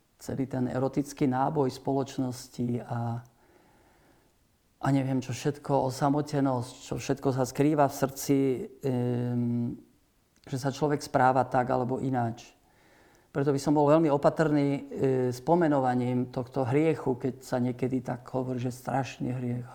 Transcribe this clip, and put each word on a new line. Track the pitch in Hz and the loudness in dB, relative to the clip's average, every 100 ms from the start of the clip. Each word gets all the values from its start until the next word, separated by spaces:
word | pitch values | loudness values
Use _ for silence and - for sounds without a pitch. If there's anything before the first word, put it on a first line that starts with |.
| _ _ | _ _
celý | - 120 131 | -8 -4 -4
ten | 131 127 | -2 -2
erotický | 131 131 139 139 - 143 | 0 -2 -2 -4 0 0
náboj | 127 139 156 135 | 2 0 0 0
spoločnosti | - - 135 131 - 131 123 - - 123 120 - | -2 -2 -2 -2 -4 -4 -6 -10 -6 -4 -4 -4
a, | 120 120 120 120 _ _ _ _ _ _ _ _ _ _ _ _ _ _ - | -6 -4 -6 -10 _ _ _ _ _ _ _ _ _ _ _ _ _ _ -6
a | - | 0
neviem, | 139 131 131 | 2 2 -2
čo | 123 | -2
všetko, | 120 151 139 - 139 135 | -4 -4 -4 0 2 2
osamotenosť, | 123 143 139 147 147 135 127 120 - | 0 2 2 0 0 2 0 -4 -10
čo | - | -10
všetko | 135 - 135 143 | -6 -4 -2 0
sa | 131 | 0
skrýva | 123 - 143 151 139 | 0 2 2 4 2
v | |
srdci, | - 135 - - 139 135 127 - - 139 | 2 -4 -2 0 2 2 0 -6 -6 -2
em, | 127 123 120 120 123 120 120 120 - - _ _ _ _ _ - | 0 0 -2 -2 -2 0 0 -2 -6 -14 _ _ _ _ _ -8
že | 135 | -4
sa | 139 | -4
človek | 123 151 143 | -2 0 0
správa | - 139 127 131 | 0 4 6 4
tak | 127 131 123 | 2 0 0
alebo | 127 123 131 | 0 0 -2
ináč. | 135 127 117 110 - _ _ _ _ _ _ _ _ | -2 0 -2 -4 -12 _ _ _ _ _ _ _ _
Preto | 156 139 | -2 0
by | 139 | 2
som | 160 147 | 2 4
bol | |
veľmi | 143 156 165 | 6 6 6
opatrný, | 143 156 156 156 147 143 | 4 2 2 2 2 2
e, | 139 - - 135 131 127 | 0 -6 -2 0 2 0
s | 123 | -2
pomenovaním | - 170 165 143 131 127 123 127 123 | 2 4 4 2 2 0 0 0 -2
tohto | 135 120 - | -4 -4 -2
hriechu, | 127 135 160 151 - 123 | 0 2 2 0 -2 -2
keď | 135 120 | -4 -6
sa | - 127 | -6 -2
niekedy | 123 123 127 131 | -2 -2 -2 -2
tak | 120 127 - | -4 -8 -6
hovorí, | 131 127 127 | -6 -4 -4
že | 123 | -6
strašný | 120 - 127 131 - 131 127 | -6 -4 -2 -2 -6 -6 -4
hriech, | 123 123 123 | -4 -6 -6